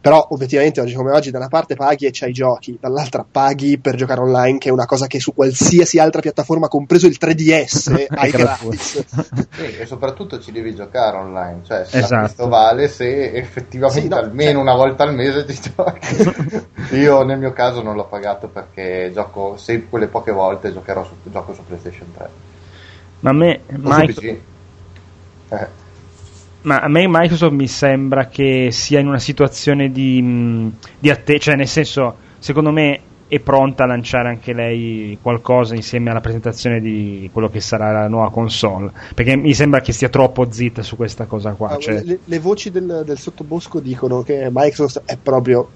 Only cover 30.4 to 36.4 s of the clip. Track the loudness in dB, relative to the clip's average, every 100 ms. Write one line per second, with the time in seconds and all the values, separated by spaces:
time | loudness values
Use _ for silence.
30.4 | 0 0 -2 -6 -18 0 0 2 2 2
31.4 | 4 2 2 0 0 0 -2 -2 -20 -14
32.4 | -2 0 2 4 2 0 -8 -20 -4 -2
33.4 | 2 4 4 2 0 0 -2 -2 -2 -4
34.4 | -6 -4 -2 -2 -4 -6 -8 -6 -2 -2
35.4 | 2 2 2 -2 -4 -2 0 -2 -2 -4